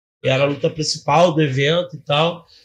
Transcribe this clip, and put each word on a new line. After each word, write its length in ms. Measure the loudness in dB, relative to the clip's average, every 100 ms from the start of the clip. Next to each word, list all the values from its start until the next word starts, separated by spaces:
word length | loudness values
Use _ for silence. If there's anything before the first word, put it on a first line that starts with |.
| _ _
Era 180 | -2 0
a 40 | 0
luta 220 | 0 -4
principal 640 | -4 -6 -6 0 2 4
do 80 | 4
evento 540 | 0 2 0 0 -2
e 60 | -10
tal. 400 | -2 0 0 -2 -14 _